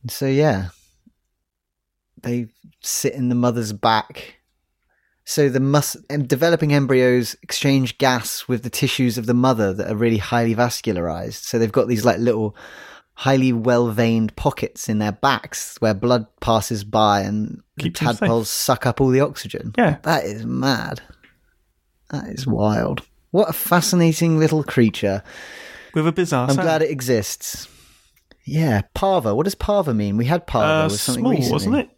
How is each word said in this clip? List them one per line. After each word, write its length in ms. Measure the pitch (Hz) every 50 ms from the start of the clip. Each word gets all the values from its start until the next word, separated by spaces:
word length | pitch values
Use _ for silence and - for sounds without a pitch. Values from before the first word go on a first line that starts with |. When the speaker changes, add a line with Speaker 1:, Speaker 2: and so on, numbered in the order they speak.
| - 123
Speaker 1:
So, 160 | - - 139 135
yeah. 420 | 135 139 151 156 120 98 95 87 - _ _ _ _ _ _ _ _ _ _ _ _ _ _ _ _ _ _ _ _ _ _ _ _ _ _ _ _ -
They 260 | - 123 120 120 117 113 _ _ _ - _ _
sit 320 | - - - - - 139 -
in 140 | - 127 123
the 80 | 127
mother's 380 | 123 120 123 117 120 117 107 107
back. 640 | 101 - 117 113 107 - - - - - - - _ _ _ _ _ _ _ _ _ _ _ _ _ _ _ _ _ _
So 240 | - - - 147 139
the 100 | 123 131
mus-, 380 | 131 135 143 147 143 - - - - _
em-, 160 | 143 147 139
developing 480 | 120 151 - 165 170 170 160 165 151 143
embryos 600 | 147 139 123 135 127 127 127 123 123 120 110 - _ -
exchange 540 | - - - - 143 139 135 131 117 - _
gas 500 | - 131 127 120 110 - - - - -
with 160 | 127 117 120
the 60 | 123
tissues 480 | - - - 131 - - 131 123 110 120
of 80 | 113
the 80 | 110 120
mother 400 | 123 123 131 127 110 107 98 95
that 180 | 98 98 -
are 40 | 110
really 220 | 104 117 117 113 107
highly 380 | 98 - - 120 117 117 113
vascularized. 880 | 107 120 117 - - - 113 101 87 85 82 80 85 95 113 110 - -
So 160 | - - 120
they've 120 | 113 110
got 160 | 101 139 117 107
these, 160 | 123 107 101
like, 140 | 135 - 90
little 360 | 117 120 117 110 110 107 101 - - - - - - - - - _ _ _
highly 380 | - - 135 139 135 131 131 123
well-veined 840 | 117 110 123 123 120 120 117 107 104 120 117 113 113 110 107 - -
pockets 520 | - 151 - - - - - - - -
in 80 | 113 107
their 120 | 107 104
backs 640 | 101 - - 139 131 110 - - - - - - - -
where 140 | - 110 107
blood 320 | 98 104 120 123 123 110 _ _ _
passes 440 | - - 113 110 104 - 120 107 101
by 380 | 104 104 110 107 104 101 101
and 400 | 98 98 104 107 107 - - - _ _ _ -
the 60 | -
Speaker 2:
Keeps 160 | 82 85 -
them 80 | - 120
safe. 100 | 117 110
Speaker 1:
tadpoles 280 | - 196 117 117 110 104
suck 360 | - - - - 131 - -
up 140 | 127 117 -
all 100 | 139 131
the 100 | 127 131
oxygen. 540 | 139 147 143 - - - - - - - 104 -
Speaker 2:
Yeah. 200 | 240 180 147 - -
Speaker 1:
That 200 | 151 165 147 -
is 200 | 90 104 110 113
mad. 560 | 117 123 127 127 135 135 113 117 - - - - - - _ _ - _ _ _ _ _ _ _ _ _ _ _ _ _ _ _ _
That 160 | - 143 - -
is 180 | - - 131 127
wild. 580 | 107 107 104 107 104 - 117 - 139 135 - _ _ _ _ _
What 180 | - 175 214 -
a 40 | 165
fascinating 840 | - - - 175 175 156 - - 180 170 165 156 - 175 165 160 156
little 240 | 156 151 156 156 143
creature. 580 | - - - 120 110 - - - 101 95 104 - - - - - - - - - - - - - - -
Speaker 2:
With 140 | 160 156 165
a 40 |
bizarre 360 | 160 - 180 170 160 131 123 135
Speaker 1:
I'm 60 | 139
Speaker 2:
sound. 100 | 139 185
Speaker 1:
glad 160 | 165 160 156
it 80 | 156 151
exists. 760 | 156 139 123 120 127 110 98 - - - - - - - - - - - - _ _ _ _ _ _ _ _ _ - _ _
Yeah, 360 | - 139 156 160 147 117 101 101 _ _
parva. 420 | - - 196 190 180 120 113 101
What 80 | 117 156
does 120 | 196 190
parva 380 | _ - - 208 202 185 156 120
mean? 240 | 107 104 101 101 107
We 80 | 117
had 220 | 120 165 175 170 -
parva 200 | - 117 - 156 156 156 156
Speaker 2:
Uh, 20 | -
Speaker 1:
with 100 | 101 107
something 220 | - - - - -
Speaker 2:
small, 80 | 254
Speaker 1:
recently. 220 | 247 160 131 - -
Speaker 2:
wasn't 220 | 147 190 196 240
it? 140 | 294 - - _